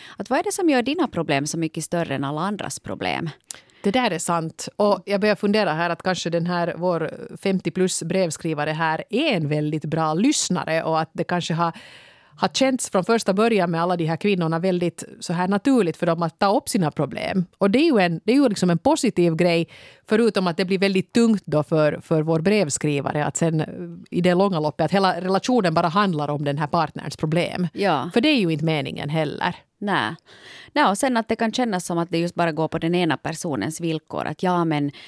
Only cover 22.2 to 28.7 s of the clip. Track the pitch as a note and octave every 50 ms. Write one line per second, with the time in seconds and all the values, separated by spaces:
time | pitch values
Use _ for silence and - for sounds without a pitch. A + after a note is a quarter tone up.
22.2 | D3+ D#3+ E3 D#3+ D#3+ F#3+ G#3 G#3+ F#3+ D3 - - - D3+ D3 C#3+ C3+ - - D3+
23.2 | D3 D3 - - F3 E3 E3 D#3 D3+ - - - F3+ E3+ E3+ F3 F#3+ - - F3
24.2 | E3+ F3+ F3+ F3 G3 G3+ F#3+ D#3 D3+ D3+ - - D#3+ D3+ - G3+ G3 F#3 E3+ E3+
25.2 | F#3 F#3 F#3+ F#3+ - - B3+ B3 F#3+ F3 D#3+ E3+ F3 E3+ D3+ G3+ G#3 F#3+ E3+ D3+
26.2 | D3 C#3+ D3 D3 D3+ C#3+ C#3 C#3+ D#3+ C3+ - E3+ D#3+ D3 - - C#3 D3+ - -
27.2 | - D#3 D#3 F3 E3 - - - F3+ E3 - - G3 G3 E3 C3+ B2 F3 - A#3+
28.2 | A3+ D#4 D4+ B3+ G3 E3 D#3+ D3 D3+ D#3+